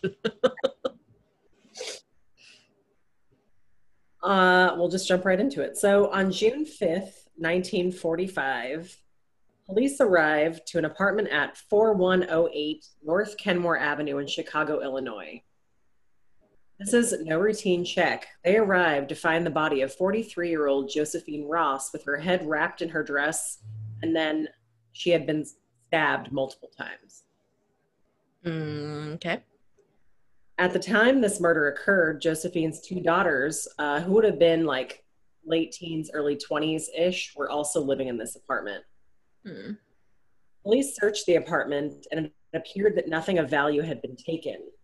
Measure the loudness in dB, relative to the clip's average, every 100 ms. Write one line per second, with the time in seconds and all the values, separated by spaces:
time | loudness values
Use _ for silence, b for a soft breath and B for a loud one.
0 | -6 -6 -8 -2 -2 0 -6 -4 -12 -12
1 | _ _ _ _ _ _ _ -14 -14 -14
2 | _ _ _ _ b b b _ _ _
3 | _ _ _ _ _ _ _ _ _ _
4 | _ -6 2 6 8 8 6 4 0 0
5 | 0 0 2 2 0 -2 -6 0 4 6
6 | 4 2 0 2 2 2 -6 -2 -2 -2
7 | -6 -16 _ -4 0 0 0 -2 -2 -2
8 | -2 -2 -2 -2 -2 -2 -4 -8 -10 -20
9 | _ _ _ _ _ _ -4 0 2 4
10 | 4 6 6 4 2 -2 -6 -2 -2 0
11 | 0 2 0 0 -2 -6 0 2 4 4
12 | 4 2 2 2 0 -2 -6 -6 -12 _
13 | -2 -2 -2 -6 -2 0 0 0 0 -2
14 | -4 -4 -4 -6 -4 -2 0 -2 -2 -6
15 | -6 -10 -14 -16 _ _ _ _ _ _
16 | _ _ _ _ _ _ _ -12 0 2
17 | 2 -2 -2 0 2 0 0 0 0 0
18 | 0 0 -8 -4 2 4 4 4 4 2
19 | -2 -2 0 2 0 0 2 0 -2 0
20 | 0 0 -4 -4 -2 0 2 2 0 -2
21 | -2 -4 -8 -8 -2 0 2 0 -4 -10
22 | -6 -4 0 0 0 0 -2 -2 -6 -4
23 | -2 -2 -2 -2 -8 -12 -16 -14 -12 -8
24 | -2 0 0 -2 -6 _ _ _ _ -6
25 | 2 2 2 -4 -4 -12 _ _ -4 0
26 | 2 0 -4 -6 -6 -8 -18 -12 -12 -14
27 | _ -20 _ _ _ _ _ _ _ _
28 | _ _ _ _ -8 -6 -6 -6 -8 -8
29 | -10 -8 -6 -6 _ _ _ _ _ _
30 | _ _ _ _ _ 0 0 0 0 4
31 | 4 4 2 2 2 4 2 -2 0 2
32 | 2 0 -2 -2 -2 -2 -2 -4 -8 -2
33 | 2 2 2 2 0 -4 -8 -6 -2 -2
34 | 2 4 4 6 4 4 2 0 -4 -10
35 | _ _ _ _ -4 -2 -2 -8 -8 -8
36 | -6 -4 -2 -4 -4 -4 -2 -4 -6 -2
37 | 0 -2 -8 -6 -4 -4 -2 -2 0 -2
38 | -2 -6 -8 -10 -6 -6 -4 -10 -12 -20
39 | _ _ _ _ -18 -14 -12 -14 _ _
40 | _ _ _ _ _ _ 0 2 2 0
41 | -2 0 2 2 2 -2 0 -2 -4 -8
42 | -8 -6 -6 _ _ -8 -6 0 2 2
43 | -2 -2 0 0 2 2 2 2 -2 -4
44 | -8 -12 -8 -6 -6 -10 -14 -20